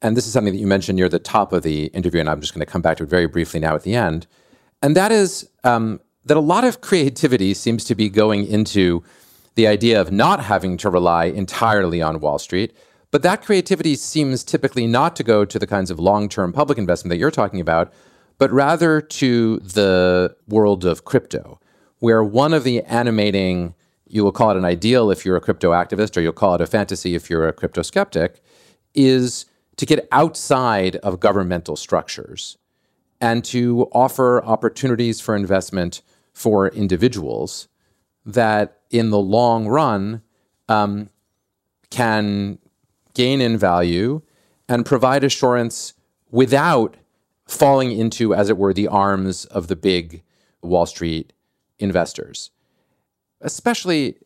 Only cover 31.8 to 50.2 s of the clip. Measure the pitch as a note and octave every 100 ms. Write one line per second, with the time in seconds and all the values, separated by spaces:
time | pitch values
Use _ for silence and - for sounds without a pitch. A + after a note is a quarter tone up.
31.8 | - E2+ - - - - - - _ _
32.8 | _ _ _ - A#2 A#2 - B2 A#2+ A#2+
33.8 | B2 A#2+ C3 - B2+ B2 A2+ A2 A#2 -
34.8 | C3 A#2 A#2 A2 - G#2 F#2 F#2+ - F#2+
35.8 | F2 - _ _ _ - A#2 G#2 G2 A2
36.8 | G2+ F2 B2 G#2+ C2+ A1 D2 - - _
37.8 | _ _ _ _ A2+ A2 A2 G#2+ G#2 _
38.8 | _ A#2 A2+ G#2 G2 A2 A#2+ A2+ G#2+ C#3
39.8 | C#3+ G2+ G2+ A2+ - _ _ _ - G#2+
40.8 | G2+ G2+ G#2 _ _ _ _ _ _ _
41.8 | _ - A#2 G#2+ G#2 G2+ G2+ - _ _
42.8 | _ _ _ - B2 C#3 A#2+ A2+ F#2+ F2
43.8 | F2 E2+ A#2 D#3 - _ _ _ - A#2+
44.8 | A#2 B2+ B2+ C#3 C#3 - B2+ B2 A#2 -
45.8 | - - _ _ _ A#2 B2+ C#3 E3+ C#3
46.8 | A2 - _ _ _ _ - - C#3 C3+
47.8 | B2+ A2 A2+ - A2 F#2+ G2+ F#2+ G2 F#2+
48.8 | G#2 G2+ G2 G2 F#2+ F2 - G2+ E2+ E2+
49.8 | G2 F2+ E2 E2+